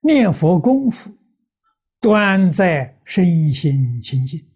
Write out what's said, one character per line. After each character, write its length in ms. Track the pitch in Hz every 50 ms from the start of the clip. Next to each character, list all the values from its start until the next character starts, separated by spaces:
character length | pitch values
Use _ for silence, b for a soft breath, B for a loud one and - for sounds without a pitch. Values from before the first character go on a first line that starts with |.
念 320 | _ 302 320 285 240 196 147
佛 280 | - - 156 180 175
功 280 | - 240 262 269 277 254
夫 300 | - - - - - _ _ _ _ _ _ _ _ _ _ _ _ _ _ _ _ _
端 540 | - 226 208 214 208 202 190 190 190 185 156
在 500 | - 196 180 165 143 127 117 - _ _
身 480 | - - - 185 175 170 165 156 151 127
心 480 | - - 151 139 135 131 120 120 120
清 240 | 107 - - 131 127
净。 240 | 131 147 156 - _ _